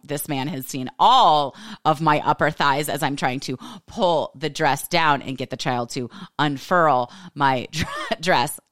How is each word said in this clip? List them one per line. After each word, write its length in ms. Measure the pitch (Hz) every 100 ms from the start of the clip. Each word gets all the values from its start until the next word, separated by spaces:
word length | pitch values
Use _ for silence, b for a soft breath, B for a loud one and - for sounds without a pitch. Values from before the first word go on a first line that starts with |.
this 240 | 143 147 -
man 200 | 139 139
has 180 | 135 127
seen 240 | 139 127 -
all 560 | 202 254 190 151 139 B B B 151
of 160 | 156
my 180 | 156 151 -
upper 240 | 151 156
thighs 400 | - 143 139 151
as 140 | 151
I'm 120 | 151 143
trying 240 | 147 127
to 160 | - 131 B 190 _
pull 460 | - 185 160 - 135
the 140 | 151
dress 380 | 139 151 143 -
down 340 | 170 160 139
and 160 | - 131
get 120 | 127
the 80 | -
child 340 | 147 123 120
to 180 | 135 120 B B -
unfurl 720 | 147 139 - 185 160 127 120 B 180 143
my 320 | 139 131 -
<laughs> 20 |
dr-, 500 | 156 - 587 - -
dress. 380 | 165 147 120 - _